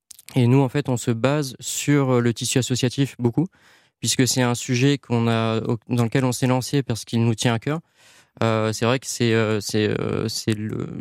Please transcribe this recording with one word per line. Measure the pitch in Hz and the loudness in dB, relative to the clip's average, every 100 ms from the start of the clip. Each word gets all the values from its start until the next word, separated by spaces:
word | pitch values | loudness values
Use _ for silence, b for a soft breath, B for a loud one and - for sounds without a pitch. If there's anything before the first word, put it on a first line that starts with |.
| - - - | -20 -20 -6
Et | - 120 | 0 4
nous, | 131 | 4
en | 135 | 2
fait, | 143 139 | 0 -2
on | 123 | -2
se | - | -2
base | 113 123 147 143 110 | 0 0 0 -4 -8
sur, | - - - 143 135 123 | -10 -6 2 2 4 2
euh, | |
le | 120 | 2
tissu | 113 120 131 | -2 -2 0
associatif | 120 123 127 - 139 - | 0 0 -2 0 -4 0
beaucoup, | 123 117 170 b b b b b | -2 0 -4 b b b b b
puisque | 117 - 123 | -2 0 2
c'est | - | 2
un | 123 120 | 0 0
sujet | - 123 139 143 | -2 2 2 0
qu'on | - 120 117 | 0 0 2
a, | 113 113 113 | 2 0 -2
au-, | 113 120 - | -2 -4 -2
dans | 120 | -2
lequel | 117 139 | 0 2
on | 127 | 0
s'est | 120 127 | 0 0
lancé | 127 120 143 | 0 0 -2
parce | 135 113 - | -2 -6 -4
qu'il | 117 | 0
nous | 117 113 | 2 2
tient | 123 | 0
à | 113 | 0
cœur. | 139 156 - b b b b - | -2 -6 -8 b b b b -2
Euh, | 113 110 107 | 0 2 0
c'est | 107 | 0
vrai | 113 131 | 0 0
que | - | -2
c'est, | - 120 | -2 2
euh, | 113 107 107 | 2 2 -2
c'est, | - 110 104 | -2 0 0
euh, | - 107 107 110 | 0 -2 -4 -4
c'est | - - | -4 -4
le, | 107 107 - - - | -4 -4 -8 -10 -10